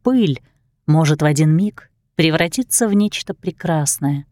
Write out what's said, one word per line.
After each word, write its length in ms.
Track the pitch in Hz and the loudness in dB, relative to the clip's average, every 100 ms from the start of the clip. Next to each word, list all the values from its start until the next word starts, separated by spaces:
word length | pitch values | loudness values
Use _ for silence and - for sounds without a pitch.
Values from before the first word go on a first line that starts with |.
пыль, 380 | 247 254 196 131 _ _ _ _ - | -2 2 0 -2 _ _ _ _ 0
может 360 | 156 151 151 | 2 2 2
в 20 | |
один 300 | 151 147 156 | 0 2 2
миг 360 | 160 208 - _ _ _ | 2 0 -6 _ _ _
превратиться 760 | - 160 156 170 - 247 - 226 | -2 0 2 -2 -4 -4 -2 0
в 60 | |
нечто 400 | 202 208 - - | 2 0 -4 -10
прекрасное. 920 | 175 185 - 170 160 143 - 143 143 - | -8 -8 -6 -4 -2 -2 -2 -2 -2 -8